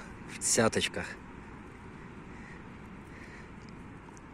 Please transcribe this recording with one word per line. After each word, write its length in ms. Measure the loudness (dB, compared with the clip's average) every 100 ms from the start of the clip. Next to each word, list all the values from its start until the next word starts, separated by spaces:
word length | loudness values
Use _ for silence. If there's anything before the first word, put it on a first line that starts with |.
| 2 -8 -6
в 40 | 2
цяточках. 680 | 6 10 10 8 4 2 -2 -4 -8 -10 -8 -10 -10 -10 -10 -10 -8 -8 -8 -8 -8 -10 -10 -10 -10 -10 -10 -10 -10 -10 -10 -10 -8 -8 -8 -10 -10 -10 -10